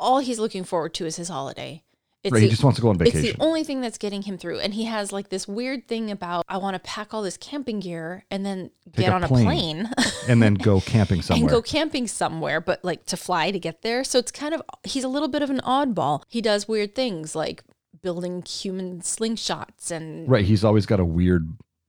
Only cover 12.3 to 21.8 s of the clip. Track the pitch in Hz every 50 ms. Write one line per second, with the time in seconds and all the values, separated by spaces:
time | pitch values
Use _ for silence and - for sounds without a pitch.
12.3 | - 160 147 147 143 160 165 - 156 - - 180 160 - - - - 170 - -
13.3 | 180 185 - 190 196 185 175 165 160 _ - 220 233 254 269 - - 254 240 -
14.3 | - - 285 302 330 277 - - - - - 196 - 269 247 254 254 294 311 302
15.3 | 294 294 294 269 277 247 - - 254 277 294 262 214 175 135 139 151 - - _
16.3 | - 240 208 226 208 208 208 - 220 214 208 208 208 262 262 240 190 160 156 156
17.3 | - 160 151 - 160 - - _ _ _ _ _ _ 156 - 185 170 175 175 180
18.3 | 180 180 175 - - - - 196 185 190 185 180 180 170 - - - - 220 226
19.3 | 226 208 - - 175 160 - - _ - - - 170 160 160 160 151 160 160 131
20.3 | 131 107 104 95 110 95 110 110 107 107 95 - 110 95 90 85 80 85 90 90
21.3 | 90 85 80 80 80 - - _ _ _